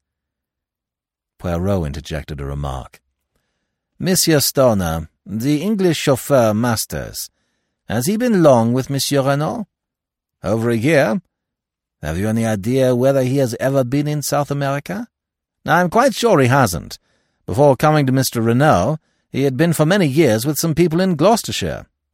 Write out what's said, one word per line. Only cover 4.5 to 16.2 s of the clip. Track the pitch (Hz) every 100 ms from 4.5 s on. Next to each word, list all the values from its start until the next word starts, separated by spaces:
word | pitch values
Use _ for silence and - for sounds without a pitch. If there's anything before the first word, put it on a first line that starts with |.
| - 131 104 87 80 80 _
the | - 104 127 147
English | 180 220 185 156
chauffeur | - 131 - 139 113
Masters, | 104 123 113 - 78 58 - - _ _ _ _ _ -
has | 104 123
he | 214
been | 247 208
long | 156 123 113
with | 123 127
Monsieur | 139 - 143
Renaud?" | 135 139 156 240 208 _ _ _ _ _ _ _
"Over | 85 113 113
a | 117
year." | 120 160 156 208 - _ _ _ _ _ _ _
"Have | 76 82
you | 107
any | 110
idea | 113 107 95 131 127 123
whether | 131 139
he | 127 135
has | 127 113
ever | 131 139
been | 123 139 151
in | 147
South | 135 143 147
America?" | 143 139 139 - 190 233 _ _ _ _ _
"I | - 160
am | 180
quite | 214 269
sure | -